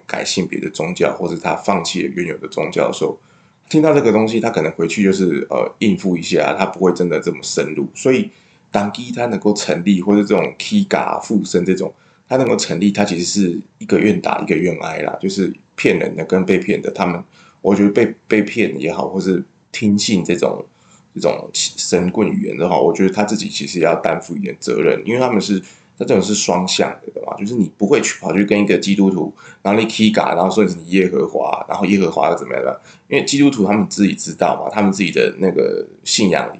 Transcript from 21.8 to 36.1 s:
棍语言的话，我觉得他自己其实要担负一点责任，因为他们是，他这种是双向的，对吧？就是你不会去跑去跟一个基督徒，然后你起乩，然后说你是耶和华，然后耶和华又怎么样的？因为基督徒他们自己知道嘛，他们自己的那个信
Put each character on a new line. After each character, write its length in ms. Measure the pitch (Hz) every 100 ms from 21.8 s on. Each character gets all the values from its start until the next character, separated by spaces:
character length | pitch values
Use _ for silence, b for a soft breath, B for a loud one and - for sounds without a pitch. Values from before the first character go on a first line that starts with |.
| - 90 90
棍 180 | 110 92
语 140 | - -
言 100 | -
的 140 | 87
话， 100 | 80
我 140 | 69
觉 100 | 82 95
得 60 |
他 120 | 98
自 120 | 104 110
己 140 | 101
其 160 | - -
实 140 | 90
要 160 | 80 82
担 260 | 87 82
负 140 | - 85
一 40 |
点 160 | 98 -
责 200 | - 57
任， 220 | 82 - 98
因 80 |
为 60 | 120
他 80 | 127
们 140 | 107
是， 180 | 95 95 B B B -
他 80 | 107
这 80 |
种 80 | 110
是 140 | 98 104
双 320 | - 90 92
向 200 | - 69 -
的， 100 | -
对 120 | -
吧？ 120 | - -
就 120 | 101
是 80 | 120
你 160 | 92 -
不 100 | 101
会 120 | 113
去 180 | - -
跑 120 | 90
去 140 | 90 104
跟 140 | 104
一 40 |
个 140 | 101 90
基 160 | 98
督 160 | 98 98
徒， 240 | 92 - B B B
然 100 | 95
后 80 | 107
你 60 | 110
起 240 | - 107
乩， 240 | 104 - 85
然 120 | 95
后 40 |
说 120 | 104
你 60 | 95
是 80 | 85 82 95
耶 120 | 92
和 200 | - -
华， 380 | - 69 - -
然 80 | -
后 80 | 92
耶 140 | 98
和 120 | 85
华 180 | 78 76
又 80 | 85
怎 80 | 65
么 80 |
样 80 | 64
的？ 160 | 64 - B B -
因 100 | 135
为 80 | 98
基 140 | 139
督 100 | 143
徒 160 | 113 98
他 80 |
们 140 | 107 90
自 160 | - 101
己 80 |
知 220 | 73 85 80
道 280 | 85 -
嘛， 60 | -
他 120 | 107
们 80 | 101
自 100 | 190
己 80 | 87
的 260 | 69 - -
那 100 | 92
个 340 | - 55 50 50 -
信 260 | -